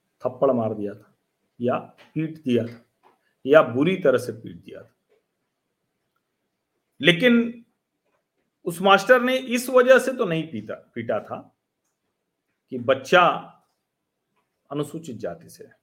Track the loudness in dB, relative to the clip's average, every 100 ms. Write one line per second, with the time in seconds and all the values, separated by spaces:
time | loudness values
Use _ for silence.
0 | _ _ -12 -4 -2 -2 -4 -6 -10 -12
1 | _ _ _ _ _ -8 -6 -6 -8 _
2 | _ -10 -10 -10 -4 -4 -4 -12 _ _
3 | _ _ _ _ 2 4 4 0 -4 -2
4 | 0 0 -4 -12 -16 -20 -20 -20 -20 _
5 | _ _ _ _ _ _ _ _ _ _
6 | _ _ _ _ _ _ _ _ _ -2
7 | 0 2 2 2 0 -8 _ _ _ _
8 | _ _ _ _ _ _ -12 2 6 6
9 | 6 4 4 -2 -2 -6 2 4 6 6
10 | 4 -2 -4 -4 -6 -10 -12 -16 _ -10
11 | -6 -6 -6 -14 -18 _ _ _ _ _
12 | _ _ _ _ _ _ _ -8 -4 -4
13 | 0 2 4 0 -8 -20 _ _ _ _
14 | _ _ _ _ _ _ _ -10 -10 -12
15 | -16 -12 -12 -14 -18 -20 -20 _